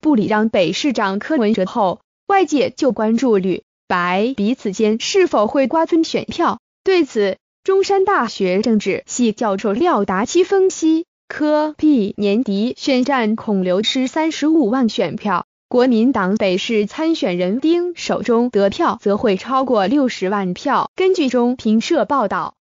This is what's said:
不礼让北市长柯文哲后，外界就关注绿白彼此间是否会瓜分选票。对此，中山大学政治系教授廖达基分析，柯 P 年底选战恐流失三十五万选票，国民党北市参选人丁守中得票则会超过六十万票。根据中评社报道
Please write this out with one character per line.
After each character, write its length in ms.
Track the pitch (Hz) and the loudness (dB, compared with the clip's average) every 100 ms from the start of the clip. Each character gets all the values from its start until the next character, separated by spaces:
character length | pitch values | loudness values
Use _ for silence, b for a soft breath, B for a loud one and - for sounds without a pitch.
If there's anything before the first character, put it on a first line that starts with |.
不 160 | 311 269 | 2 0
礼 100 | 180 | 2
让 220 | 214 220 | 0 0
北 240 | 220 170 | 0 0
市 200 | 185 302 | 0 -2
长 280 | 247 202 196 | -2 -2 -4
柯 160 | - 320 | -2 0
文 180 | 208 | 0
哲 100 | 220 | 0
后， 360 | 185 247 196 - _ _ _ | -2 0 -2 -2 _ _ _
外 180 | 392 | 0
界 260 | 349 294 214 | 0 0 -2
就 200 | - 277 | 0 -2
关 260 | 220 220 226 | 0 0 0
注 200 | 262 208 | 2 2
绿 260 | 185 170 _ _ _ | 0 -4 _ _ _
白 480 | 185 175 185 220 269 | -2 0 0 -2 -2
彼 200 | 202 262 | -2 -2
此 160 | 220 | -6
间 260 | 185 214 226 | 0 0 0
是 300 | - 403 359 | 0 2 2
否 180 | 262 208 | 2 0
会 220 | 294 269 | 2 0
瓜 180 | 320 320 | 0 0
分 160 | 330 | 0
选 220 | 320 220 | 0 -2
票。 340 | - - 320 202 _ _ | -6 -2 -2 -2 _ _
对 220 | - 370 | 0 0
此， 320 | 294 226 202 190 _ _ | 0 0 -2 -2 _ _
中 220 | - 392 | 0 0
山 200 | 381 392 | 2 2
大 220 | 381 370 233 | 2 0 -2
学 360 | - 185 185 | -2 0 0
政 180 | 214 220 | 2 0
治 240 | 196 175 - | 0 -4 -6
系 240 | - 240 | 0 0
教 260 | 208 233 196 | 0 -2 -2
授 160 | 214 | -2
廖 320 | 208 349 269 | 0 0 0
达 200 | 202 190 | 0 -2
基 180 | 226 349 | 0 0
分 260 | 370 392 381 | 2 2 2
析， 380 | - 320 320 339 _ _ | 2 0 0 -2 _ _
柯 480 | - 302 302 302 302 | -4 0 0 -2 0
P 360 | 311 277 202 - | 2 4 0 -2
年 260 | 202 208 | 0 0
底 320 | 262 196 226 - | 0 0 -2 -4
选 280 | - 254 | 0 0
战 320 | 254 277 220 220 | 2 0 0 -2
恐 260 | - 196 | -2 -2
流 220 | 180 180 | 0 0
失 240 | 214 269 254 | 0 -2 -2
三 240 | 320 320 | -2 -2
十 160 | 302 294 | 0 2
五 220 | 320 226 | 2 2
万 180 | 254 233 | 2 0
选 260 | - 180 | 0 -4
票， 320 | - 214 180 - _ _ | -2 -2 -2 -4 _ _
国 180 | 247 254 | 0 2
民 240 | 226 233 | 4 2
党 260 | 247 185 208 | 2 0 0
北 220 | 202 180 | 0 0
市 280 | - 226 208 | 0 -2 -2
参 280 | - 320 | -2 -2
选 240 | 320 220 175 | 0 -2 -2
人 220 | 180 226 | -2 0
丁 340 | 311 349 349 | 0 0 -2
守 300 | 349 - 202 | -6 -6 -4
中 260 | 214 226 247 | 0 0 2
得 200 | 208 202 | 2 0
票 280 | 202 330 208 | 0 -2 0
则 160 | - 202 | -2 0
会 200 | 233 190 | 0 -2
超 280 | - 262 | -2 -2
过 220 | 262 233 185 | 0 0 2
六 220 | 294 262 | 2 0
十 200 | - 185 | -2 -4
万 240 | 208 190 | -2 -4
票。 380 | 180 285 226 - - | -4 -2 -2 -2 -2
根 180 | 370 | 0
据 140 | 370 269 | 2 0
中 260 | 247 240 | 2 0
评 260 | 254 220 220 | 0 0 0
社 240 | - 330 | 2 0
报 220 | 220 285 208 | 0 0 -2
道 280 | 190 156 _ | -4 -6 _